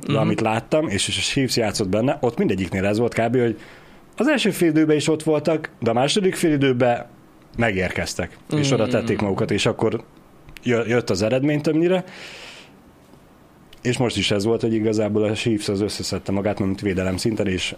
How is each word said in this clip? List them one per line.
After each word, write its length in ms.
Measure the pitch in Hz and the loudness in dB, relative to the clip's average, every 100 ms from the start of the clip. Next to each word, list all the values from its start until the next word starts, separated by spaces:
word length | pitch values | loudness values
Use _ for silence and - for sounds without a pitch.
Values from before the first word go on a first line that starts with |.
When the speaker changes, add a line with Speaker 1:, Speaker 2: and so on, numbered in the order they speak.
| - | 0
Speaker 1:
de 60 | |
Speaker 2:
Mhm. 80 | 123 | 0
Speaker 1:
amit 200 | 110 107 | 2 0
láttam, 480 | 110 110 - 156 156 | 0 -2 0 0 0
és, 200 | 101 - | -2 -2
és 100 | 95 | -4
a 20 | |
Chiefs 360 | - 139 127 - | -2 0 0 0
játszott 320 | 107 - 98 | 0 0 0
benne, 300 | 101 127 - | 0 0 0
ott 180 | 120 147 | -2 0
mindegyiknél 460 | 196 95 90 98 98 | 0 0 -2 -2 0
ez 120 | 107 | 0
volt 160 | 120 | 0
kb., 220 | - 113 127 | 0 0 2
hogy 180 | 117 104 - - - - - - | 2 0 -8 -20 -20 -20 -14 -2
az 120 | 247 | 0
első 220 | 277 202 | 2 0
fél 180 | - 170 | 2 2
időben 280 | 151 151 151 | 4 4 4
is 120 | 160 | 2
ott 140 | 156 | 0
voltak, 480 | 160 151 147 160 - - | 2 0 2 0 -2 -4
de 100 | 110 | 0
a 20 | |
második 420 | 117 139 220 190 | 2 2 2 0
fél 180 | - 170 | 2 2
időben 540 | 147 135 123 123 120 - - - - - - | 4 2 4 2 2 -4 -18 -20 -20 -12 -2
megérkeztek, 800 | 117 95 87 - 82 - 85 - - 151 | 0 0 -2 -2 -6 -6 -8 -10 -4 -2
és 140 | 143 | 0
Speaker 2:
Mhm. 100 | 120 | 2
Speaker 1:
oda 100 | 107 | 2
tették 300 | 120 113 107 | 0 0 0
magukat, 300 | 104 98 104 | 0 0 0
és 160 | 104 123 | 0 0
akkor 360 | - 113 107 - - - - - - | 0 0 -2 -8 -20 -20 -20 -20 -8
jö-, 220 | 123 117 110 | 0 0 2
jött 240 | 120 113 | 0 0
az 120 | 95 | 0
eredmény 380 | 110 131 143 147 | 2 2 2 0
többnyire. 440 | 156 156 175 185 180 - - - - - - - - - - - - - - - - - | 0 2 2 0 -2 -12 -18 -18 -18 -20 -20 -20 -20 -20 -20 -20 -20 -20 -20 -20 -20 -6
És 160 | 131 120 | -2 0
most 180 | 123 101 | 0 0
is 140 | 95 | 0
ez 140 | 104 | 0
volt, 160 | 104 113 | 2 0
hogy 140 | 117 | 0
igazából 500 | 110 110 107 107 107 | 0 0 0 0 2
a 80 | 104 | 0
Chiefs 360 | 107 120 107 - | 0 0 0 -2
az 120 | 98 | -2
összeszedte 520 | 104 - 95 95 - | -2 -4 -6 -6 -2
magát, 260 | 98 101 98 | -2 -2 -2
mint 220 | 98 95 | -2 -2
védelem 360 | 101 90 92 92 | -2 -2 -2 -2
szinten, 300 | 117 107 - | -2 -2 -2
és, 280 | 90 - | -2 -4